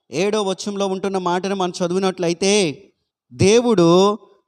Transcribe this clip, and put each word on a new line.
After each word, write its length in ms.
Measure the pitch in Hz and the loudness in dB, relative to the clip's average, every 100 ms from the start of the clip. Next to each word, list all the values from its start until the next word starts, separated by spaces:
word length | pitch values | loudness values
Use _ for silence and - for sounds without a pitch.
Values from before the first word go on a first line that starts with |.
| _ | _
ఏడో 320 | 135 202 214 | -4 -2 -2
వచనంలో 440 | 196 185 208 196 196 | -4 -6 -6 -4 -4
ఉంటున్న 320 | 190 196 190 | -4 -6 -4
మాటను 380 | 180 175 185 196 | -4 -4 -4 -4
మనం 160 | 180 | -4
చదివినట్లయితే, 1120 | 170 175 185 190 185 170 170 190 208 170 127 - _ _ _ _ | -4 -4 -2 -4 -2 -4 -2 0 0 0 -4 -16 _ _ _ _
"దేవుడు 840 | 131 185 226 240 202 170 180 196 208 _ _ | 0 4 4 4 4 6 6 4 0 _ _